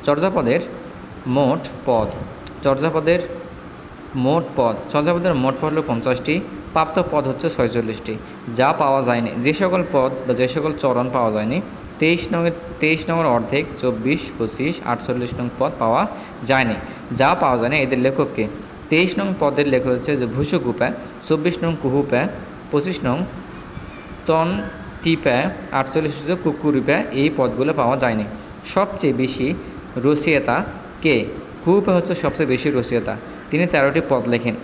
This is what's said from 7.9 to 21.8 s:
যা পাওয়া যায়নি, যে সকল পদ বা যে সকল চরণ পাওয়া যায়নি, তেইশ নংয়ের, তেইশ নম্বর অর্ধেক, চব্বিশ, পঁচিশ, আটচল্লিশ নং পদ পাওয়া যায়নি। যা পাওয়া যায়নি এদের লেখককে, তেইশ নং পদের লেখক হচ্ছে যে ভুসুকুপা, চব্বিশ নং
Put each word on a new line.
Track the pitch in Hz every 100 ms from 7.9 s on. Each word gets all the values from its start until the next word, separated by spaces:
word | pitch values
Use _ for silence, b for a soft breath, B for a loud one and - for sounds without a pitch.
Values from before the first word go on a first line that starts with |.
| 104 - 110 B B - 113
যা | 131
পাওয়া | 160 143 135
যায়নি, | 123 120 117 -
যে | 127
সকল | 156 185 180 -
পদ | 143 131 135 -
বা |
যে | 120 127
সকল | 156 151
চরণ | 151 139 120 123
পাওয়া | 127 117
যায়নি, | 107 107 151 - B - -
তেইশ | 156 170 -
নংয়ের, | 170 170 165 - -
তেইশ | 156 160 -
নম্বর | 165 160
অর্ধেক, | 117 110 139 160 -
চব্বিশ, | 127 110 120 151 - -
পঁচিশ, | 110 - 139 170 -
আটচল্লিশ | 120 - 123 123 -
নং | 123 -
পদ | 131 -
পাওয়া | 113 123 202 B B -
যায়নি। | 113 131 120 104 B B -
যা | 120 135 175
পাওয়া | 147 123
যায়নি | 117 151
এদের | 131 127
লেখককে, | 127 135 143 - 104 B B B -
তেইশ | 156 180 -
নং | 196 185
পদের | 143 135 143
লেখক | 127 127
হচ্ছে | 123 139 143
যে | 120
ভুসুকুপা, | 123 147 175 123 117 123 - B B -
চব্বিশ | 156 160 175
নং | 170 160